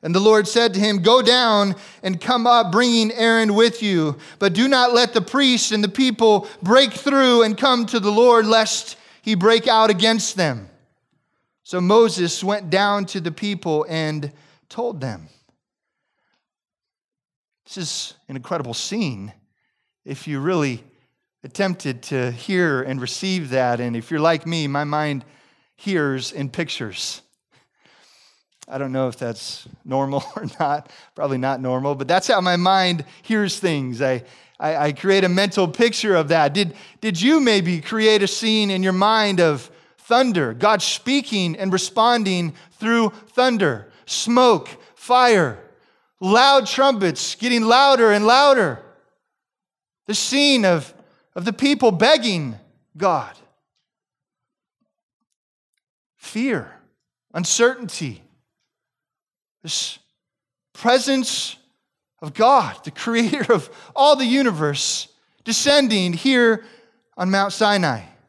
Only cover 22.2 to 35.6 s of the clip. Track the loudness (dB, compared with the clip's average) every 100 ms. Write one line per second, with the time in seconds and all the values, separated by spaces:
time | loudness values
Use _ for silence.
22.2 | -4 -6 -4 0 0 -2 -4 -8 -8 -8
23.2 | -4 -4 -2 -2 0 -2 -4 -6 -6 0
24.2 | 0 0 -4 -6 -4 -4 -4 -4 -4 -6
25.2 | -10 _ _ _ _ _ -4 -2 -2 -4
26.2 | -8 -10 -10 -8 -8 -8 -10 -10 -12 -12
27.2 | _ _ _ _ _ _ _ _ _ _
28.2 | _ _ _ _ -14 -10 -6 -4 -4 -6
29.2 | -10 -10 -14 -16 -18 -20 -6 -4 -2 -4
30.2 | -6 -12 -12 -6 -4 -4 -8 -20 _ -8
31.2 | -6 -4 -4 -4 -4 -4 -4 -6 -2 -2
32.2 | 2 0 2 0 2 2 0 -2 -8 -18
33.2 | -4 -2 -2 -2 -4 -2 -4 -4 -2 -2
34.2 | -6 -20 _ _ -6 -2 -2 -2 0 2
35.2 | 2 0 0 0